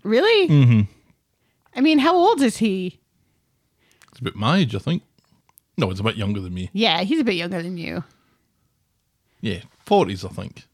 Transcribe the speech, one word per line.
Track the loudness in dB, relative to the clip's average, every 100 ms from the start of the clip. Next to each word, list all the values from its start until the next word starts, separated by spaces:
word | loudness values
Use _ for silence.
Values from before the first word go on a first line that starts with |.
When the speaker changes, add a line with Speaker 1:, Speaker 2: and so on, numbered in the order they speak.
Speaker 1:
Really? | -2 2 4 2 4
Speaker 2:
Mm-hmm. | 6 6 4 2 -6 _ _ _ _ _ _ _ 0
Speaker 1:
I |
mean, | 2 4
how | 4 4
old | 2 2
is | 0 0
he? | -2 -2 -6 -10 _ _ _ _ _ _ _ _ _ _ _
Speaker 2:
He's | -12
about | -10 -4
my | 0 0
age, | 0 -4
I |
think. | -4 -6 -8 _ _ _ _ _ _ -4
No, | -4
he's | -2
a |
bit | -4 -2
younger | -4 -4
than | -8
me. | -8 -8
Speaker 1:
Yeah, | -2 0 0
he's | -2 -2
a |
bit | -2 -4
younger | -6 -8
than | -8 -10
you. | -10 -10 -12 _ _ _ _ _ _ _ _ _ _ _ _ _
Speaker 2:
Yeah, | -8 -8 -12 _ 0
forties, | 2 2 -4 -10
I |
think. | -12 -14 -18 _